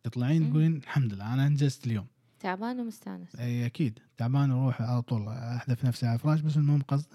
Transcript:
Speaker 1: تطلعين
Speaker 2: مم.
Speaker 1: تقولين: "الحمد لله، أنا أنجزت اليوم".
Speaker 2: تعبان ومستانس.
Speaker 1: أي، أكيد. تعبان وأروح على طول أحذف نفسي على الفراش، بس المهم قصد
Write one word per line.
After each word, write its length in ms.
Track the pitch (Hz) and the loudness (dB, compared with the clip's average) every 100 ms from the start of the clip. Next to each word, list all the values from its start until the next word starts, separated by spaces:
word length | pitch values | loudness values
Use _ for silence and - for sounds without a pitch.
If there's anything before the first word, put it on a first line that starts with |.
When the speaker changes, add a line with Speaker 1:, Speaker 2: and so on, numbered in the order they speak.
Speaker 1:
تطلعين 400 | 120 120 123 165 | -8 -2 0 2
Speaker 2:
مم. 80 | 151 | 2
Speaker 1:
تقولين: 260 | 151 160 156 | 4 2 0
"الحمد 380 | - 147 120 | -2 0 0
لله، 200 | 98 104 | -2 -2
أنا 120 | 127 139 | 0 2
أنجزت 400 | 147 143 - 117 | 4 2 0 -2
اليوم". 200 | 107 - _ _ _ | -2 -4 _ _ _
Speaker 2:
تعبان 400 | 196 185 233 254 | -6 -4 -4 -6
ومستانس. 560 | 233 208 196 185 175 - | -8 -10 -12 -12 -14 -8
Speaker 1:
أي، 300 | 120 120 120 | -4 -2 -4
أكيد. 320 | - 139 107 _ - | -2 -2 -2 _ -6
تعبان 340 | 117 139 139 | 0 2 2
وأروح 320 | 127 135 - | 2 2 0
على 200 | 113 123 | 0 -2
طول 260 | 120 117 104 | 0 -4 -4
أحذف 560 | 113 117 120 - 120 | -8 -6 -6 -2 0
نفسي 220 | 131 117 123 | 0 0 0
على 80 | |
الفراش، 260 | 117 147 156 | 0 2 2
بس 160 | 151 151 | 2 2
المهم 260 | 147 147 | 4 4
قصد 240 | 135 143 151 | 2 -2 -2